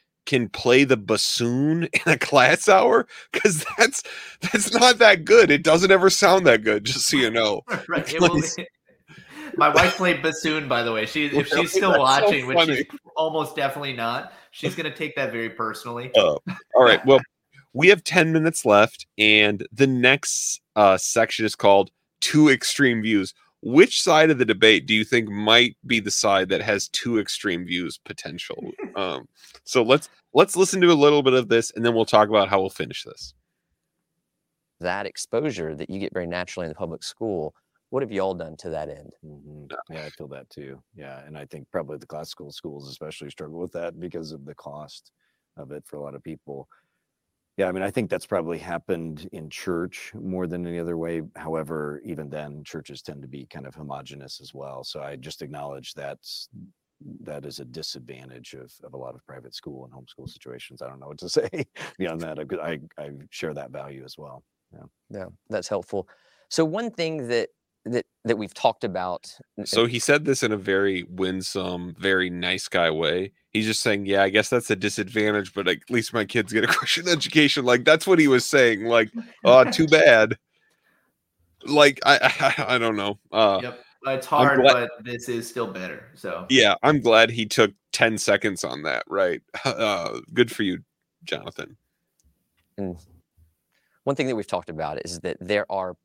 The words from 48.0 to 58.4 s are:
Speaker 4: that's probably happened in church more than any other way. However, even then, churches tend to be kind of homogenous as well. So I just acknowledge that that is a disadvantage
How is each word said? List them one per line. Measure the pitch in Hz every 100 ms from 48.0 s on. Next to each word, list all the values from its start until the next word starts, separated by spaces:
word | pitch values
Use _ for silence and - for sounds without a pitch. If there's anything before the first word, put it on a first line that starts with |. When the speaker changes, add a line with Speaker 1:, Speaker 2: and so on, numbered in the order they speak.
| 104
Speaker 4:
that's | 92 -
probably | 95 82 85
happened | 87 82 - 85 82 76 92
in | 95 78
church | - - 85 92 - -
more | 104 95 92 87
than | 87 87
any | 85
other | 85 82
way. | 82 82 78 -
However, | 80 80 73 80 73 73
even | 107 78 73
then, | 76 73 73
churches | 71 80 - 69
tend | - 71
to | 69
be | 69 65
kind | 78 67
of |
homogenous | 73 73 69 67 71 65 -
as | 67
well. | 69 69 65
So | 64 78
I | 71 71
just | 71 -
acknowledge | 76 73 71 69 65
that | - 71 69 - - - - 185 _ _ _ 147 -
that | - 73
is | 71 67
a | 64
disadvantage | 71 76 - 64 64 65 64